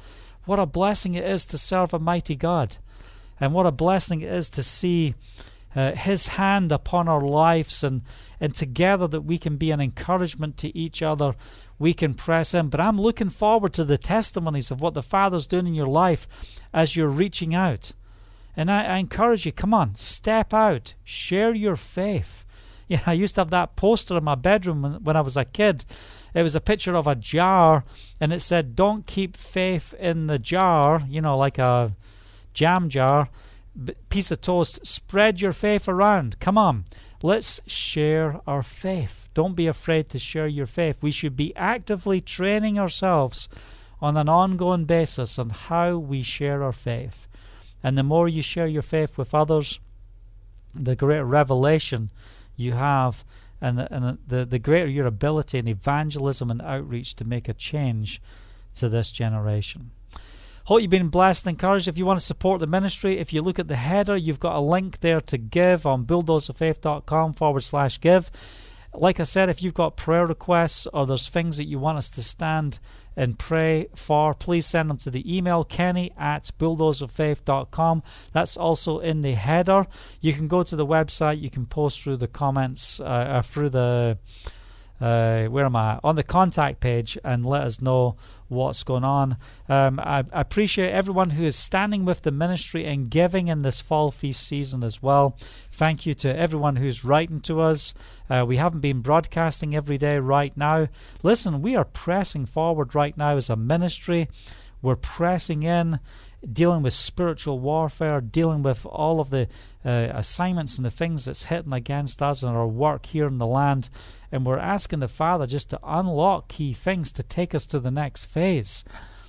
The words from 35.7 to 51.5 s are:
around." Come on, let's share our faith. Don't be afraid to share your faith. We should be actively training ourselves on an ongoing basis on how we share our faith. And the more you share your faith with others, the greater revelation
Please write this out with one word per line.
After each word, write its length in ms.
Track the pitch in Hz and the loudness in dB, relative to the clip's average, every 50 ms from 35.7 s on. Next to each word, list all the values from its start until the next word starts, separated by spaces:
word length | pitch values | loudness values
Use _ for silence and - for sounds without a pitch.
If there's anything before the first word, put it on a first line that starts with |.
| 208 202 - 202 | 2 2 0 0
around." 500 | 180 180 202 208 208 180 135 113 - - | 2 4 4 6 4 4 2 -2 -4 -4
Come 180 | - 180 196 220 | 0 2 4 4
on, 260 | 208 175 127 104 87 - - - - - - - | 4 4 2 0 -4 -10 -14 -20 -20 -20 -10 -4
let's 400 | - 165 208 226 - - - - - | 0 2 2 2 0 -2 -2 -4 -4
share 720 | - - - - - - 156 151 151 156 160 160 151 143 - - | -6 -6 -4 -4 -4 -2 0 2 2 2 2 0 -2 -4 -6 -6
our 160 | 147 143 143 | -4 -4 -4
faith. 680 | 127 - - - - 185 190 175 123 - - - - - | -4 -6 -8 -8 -4 -4 -2 -2 -4 -6 -8 -12 -14 -6
Don't 240 | - 156 165 190 180 | 0 0 0 0 0
be 100 | 175 165 | 0 0
afraid 440 | 160 143 - - 170 160 160 151 - | 0 -2 -2 -2 0 0 0 0 -2
to 80 | - 123 | -6 -8
share 280 | - - - 156 156 | -8 -6 -4 -4 -4
your 200 | 151 147 143 135 | -2 -2 -4 -6
faith. 360 | 113 - 175 170 156 135 - | -4 -2 -2 -2 -2 -2 -2
We 80 | 147 147 | -2 -2
should 260 | 139 - 160 147 127 | -2 -2 -4 -4 -2
be 200 | 131 147 165 - | -2 -4 -4 -4
actively 640 | - 175 202 240 240 170 - 208 180 - 202 190 185 | -4 -2 -2 -2 -2 -4 -4 -4 -2 0 0 0 0
training 580 | - - - - 185 196 208 214 214 214 208 202 | -2 -4 -6 -2 0 0 0 0 0 0 0 0
ourselves 720 | 196 165 - - 196 185 175 151 135 123 - - - - - - - - - - - - - - | -2 -2 -2 0 0 2 2 2 2 0 -2 -4 -6 -6 -10 -18 -20 -20 -20 -20 -20 -20 -10 -4
on 160 | 151 147 151 156 | -2 0 0 2
an 100 | 147 151 | 2 4
ongoing 560 | 160 175 190 190 185 175 180 180 180 170 160 | 4 4 4 4 2 0 0 0 0 0 2
basis 540 | 147 170 165 160 - - 135 123 - - 131 | 2 2 2 2 2 0 -4 -4 -4 -4 -4
on 100 | 120 113 | -4 -6
how 480 | 104 - - - 165 170 170 175 175 | -6 -10 -6 -2 0 0 2 2 0
we 260 | 170 151 135 139 135 | -2 -4 -4 -6 -4
share 400 | 120 - - - 147 143 143 139 | -4 -4 -4 -4 -2 -2 -2 -2
our 100 | 139 131 | -2 -4
faith. 540 | 123 - - 123 117 117 135 127 - - - - - - - - - - - - - - | -4 -6 -6 -6 -6 -6 -6 -10 -12 -16 -18 -20 -20 -20 -20 -20 -20 -20 -20 -20 -12 -6
And 140 | - 131 135 | -2 0 0
the 60 | 139 | 2
more 260 | 135 143 156 170 170 170 | 2 2 4 4 4 2
you 140 | 160 160 | 2 -2
share 240 | 139 - - 175 165 | -4 -4 -2 -2 -2
your 160 | 160 151 147 | 0 -2 -2
faith 340 | - - 165 156 156 147 - | -4 -2 0 0 0 -2 -4
with 180 | - 127 - - | -6 -6 0 2
others, 460 | 151 156 151 160 156 139 - - - - - - - - - - - - - - - - - - - - - - | 2 2 4 2 2 0 -2 -6 -10 -12 -20 -20 -20 -20 -20 -20 -20 -20 -20 -20 -20 -20 -20 -20 -20 -20 -16 -10
the 200 | 160 131 123 127 | -6 -2 -2 -2
greater 300 | - 139 139 151 151 135 | 2 2 2 2 2 2
revelation 840 | 120 139 151 143 127 | 2 4 4 4 4